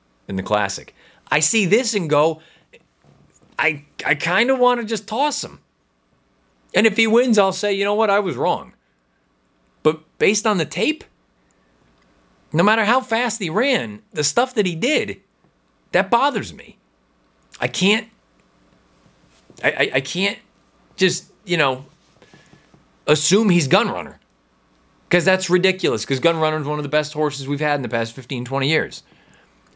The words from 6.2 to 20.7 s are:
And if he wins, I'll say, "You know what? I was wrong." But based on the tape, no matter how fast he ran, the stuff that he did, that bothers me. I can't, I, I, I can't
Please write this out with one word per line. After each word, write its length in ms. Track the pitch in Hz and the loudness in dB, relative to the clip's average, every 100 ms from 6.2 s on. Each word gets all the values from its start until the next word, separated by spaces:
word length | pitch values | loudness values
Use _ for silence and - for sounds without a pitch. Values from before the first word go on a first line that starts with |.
| _ _ _ _ _ | _ _ _ _ _
And 120 | - 226 | 0 2
if 100 | 220 | 2
he 100 | 226 | 4
wins, 320 | 226 254 208 | 4 4 4
I'll 140 | 190 | 2
say, 200 | 156 208 | 2 -2
"You 120 | 196 | 0
know 100 | 202 | 0
what? 140 | 208 214 | 2 2
I 120 | 202 | 2
was 160 | 196 123 | 0 -2
wrong." 360 | 170 117 - - _ _ _ _ _ _ _ _ _ _ | -2 -2 -6 -20 _ _ _ _ _ _ _ _ _ _
But 180 | 156 160 _ - | 0 0 _ 0
based 280 | 180 214 226 | 0 2 0
on 120 | 196 | 0
the 60 | |
tape, 400 | 147 - 262 311 - _ _ _ _ _ _ _ _ _ _ _ _ _ _ | -2 -2 -2 -4 -10 _ _ _ _ _ _ _ _ _ _ _ _ _ _
no 100 | 151 | 0
matter 220 | 202 220 | 2 2
how 160 | 208 254 | 2 0
fast 400 | - 226 240 - | 0 -2 -2 -4
he 100 | 170 | -2
ran, 520 | 175 269 220 113 104 _ | 0 0 0 -2 -10 _
the 120 | 170 | -4
stuff 300 | 143 - 254 | -2 0 0
that 120 | 240 190 | 0 -2
he 80 | |
did, 460 | 160 240 294 101 95 _ _ _ _ _ _ _ | 0 -2 -2 -4 -10 _ _ _ _ _ _ _
that 180 | 175 190 | -2 2
bothers 420 | 233 285 240 95 | 2 2 -2 -6
me. 240 | 78 - - _ _ _ _ _ _ _ - | -12 -20 -20 _ _ _ _ _ _ _ -6
I 80 | 135 | -6
can't, 400 | - 185 220 226 _ _ _ _ _ _ _ _ _ _ _ _ _ _ - | 0 0 0 -4 _ _ _ _ _ _ _ _ _ _ _ _ _ _ -6
I, 60 | 135 | -4
I, 200 | - 143 | -2 -2
I 60 | 135 | -2
can't 360 | 139 175 202 220 _ _ _ | -4 -4 -4 -6 _ _ _